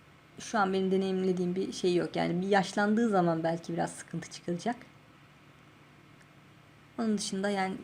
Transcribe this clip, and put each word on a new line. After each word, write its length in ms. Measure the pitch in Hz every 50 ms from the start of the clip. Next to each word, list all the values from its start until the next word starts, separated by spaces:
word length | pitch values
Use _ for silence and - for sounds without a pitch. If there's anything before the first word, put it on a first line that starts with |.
| - - - - - - - -
şu 200 | - - - 220
an 140 | 196 190 190
benim 180 | 190 190 190
deneyimlediğim 640 | 190 190 196 190 185 185 190 190 180 180 180 175 180
bir 180 | 190 190 - -
şey 220 | - - 185 175
yok. 200 | 170 160 156 -
Yani 260 | 170 165 165 170 175
bir 60 | 185 196
yaşlandığı 640 | 202 196 185 185 - 214 208 208 214 220 240 226
zaman 340 | 202 190 175 170 165 160 165
belki 300 | 165 170 170 - - 170
biraz 180 | 170 165 165
sıkıntı 400 | - - - - - 170 - -
çıkaracak. 440 | - - - - 175 170 - 233 240 - - - - - - - - - - - - - - - - - - - - - - - - - - - - - - - - - - - - - - - - - - - - -
Onun 180 | 233 220 214 196
dışında 320 | 208 - 196 190 196 208
yani 260 | 202 196 190 190 190 -